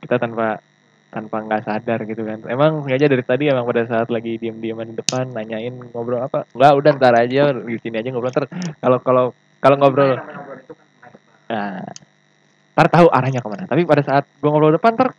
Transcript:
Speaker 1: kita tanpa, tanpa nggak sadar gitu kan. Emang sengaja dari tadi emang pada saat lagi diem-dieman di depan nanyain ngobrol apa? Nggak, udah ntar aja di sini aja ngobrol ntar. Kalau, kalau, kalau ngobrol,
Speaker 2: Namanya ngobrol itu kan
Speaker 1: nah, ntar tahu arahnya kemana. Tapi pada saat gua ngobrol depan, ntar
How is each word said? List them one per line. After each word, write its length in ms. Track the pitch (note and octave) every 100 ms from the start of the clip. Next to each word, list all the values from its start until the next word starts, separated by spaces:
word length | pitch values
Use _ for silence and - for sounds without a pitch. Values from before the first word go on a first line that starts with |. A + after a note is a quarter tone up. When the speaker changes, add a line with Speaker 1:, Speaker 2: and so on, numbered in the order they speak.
Speaker 1:
kita 160 | - B2
tanpa, 400 | A#2+ A2+ A2+ G#2 - _ _ _ _
tanpa 320 | - G#2+ A2 A2
nggak 160 | G#2+
sadar 400 | G#2+ G#2+ A2+ A2+
gitu 240 | G#2+ A2 A2
kan. 160 | A2 A2
Emang 320 | B2 D3+ D#3
sengaja 240 | C#3+ C3 D3
dari 160 | C3
tadi 240 | B2 B2+ D3
emang 160 | C3
pada 240 | A#2+ A#2 A#2
saat 240 | A#2 A#2
lagi 320 | A#2 A#2 A2+
diem-dieman 480 | A2+ A2 A2 A2+ A2+
di 80 | A2
depan 320 | - B2+ B2+
nanyain 400 | A#2+ A2 A2 A#2+ B2+ B2
ngobrol 240 | A#2+ A#2 B2
apa? 320 | C3 B2 -
Nggak, 220 | A2+ C#3 C#3+
udah 80 | D3 C#3
ntar 160 | C3
aja 400 | A#2+ A#2+ C3 D3
di 240 | B2 G#2 A#2
sini 240 | A#2 A2+
aja 80 | A#2
ngobrol 240 | B2+ B2
ntar. 160 | B2+ C3+ E3 F3+ D3+
Kalau, 160 | B2+ B2 C3
kalau, 180 | B2+ B2+ - _ _
kalau 140 | C3+ C#3
ngobrol, 400 | C#3 C3 C#3 B2+
Speaker 2:
Namanya 160 | -
ngobrol 240 | - - - -
itu 60 |
kan 120 | - _ _ - - _ _ -
Speaker 1:
nah, 400 | A2+ G#2 F#2 - - - _ _ _ _ _ _
ntar 120 | - D#3+
tahu 160 | D#3+ E3+
arahnya 320 | B2+ B2+ C3
kemana. 320 | A2 G2 F#2
Tapi 160 | C#3 E3+
pada 160 | D3
saat 240 | C#3+ C#3 - _
gua 80 | D3
ngobrol 240 | D3+ D#3
depan, 240 | E3 A3+ A3+
ntar 160 | B3